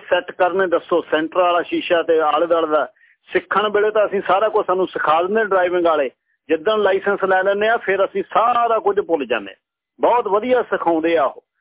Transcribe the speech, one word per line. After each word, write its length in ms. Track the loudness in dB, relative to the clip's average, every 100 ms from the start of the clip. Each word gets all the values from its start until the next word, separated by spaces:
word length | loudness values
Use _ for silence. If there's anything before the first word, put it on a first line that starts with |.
| 0
ਸੈੱਟ 220 | -2 -2
ਕਰਨੇ 360 | -2 0 0 0
ਦੱਸੋ, 340 | 0 0 -2
ਸੈਂਟਰ 360 | 0 -2 -2 0
ਵਾਲਾ 240 | 2 0
ਸ਼ੀਸ਼ਾ 420 | -2 -6 -2 -2
ਤੇ 160 | 2 2
ਆਲੇ 280 | 2 0 0
ਦੁਆਲੇ 200 | 0 0
ਦਾ। 260 | 0 -2 -8 _ _ _
ਸਿੱਖਣ 360 | -6 -2 -2 0
ਵੇਲੇ 220 | 0 0
ਤਾਂ 160 | 2 0
ਅਸੀਂ 140 | -2 0
ਸਾਰਾ 220 | 0 2
ਕੁਝ 160 | 0 0
ਸਾਨੂੰ 220 | -2 -2
ਸਿਖਾ 360 | -2 0 0
ਦਿੰਦੇ 220 | 0 -2 0
ਡਰਾਈਵਿੰਗ 400 | 0 0 0 0
ਵਾਲੇ, 260 | 0 -2 -6 _ _ -4
ਜਿੱਦਣ 320 | -2 0 0
ਲਾਇਸੈਂਸ 440 | 0 0 -2 -2
ਲੈ 200 | 0 0
ਲੈਂਦੇ 240 | 0 0 0
ਆ 100 | 0
ਫਿਰ 280 | -2 -2 -2
ਅਸੀਂ 180 | -2 -2
ਸਾਰਾ 460 | 0 2 2 2 2
ਕੁਝ 200 | 0 0
ਭੁੱਲ 260 | 0 -2 -2
ਜਾਂਦੇ 260 | -4 -6
ਆ। 40 | -16 _ _ _ _
ਬਹੁਤ 280 | 2 2 2
ਵਧੀਆ 340 | 0 2 0
ਸਿਖਾਉਂਦੇ 540 | 0 -2 0 0 0 2
ਆ 60 |
ਉਹ, 220 | 0 -4 _ _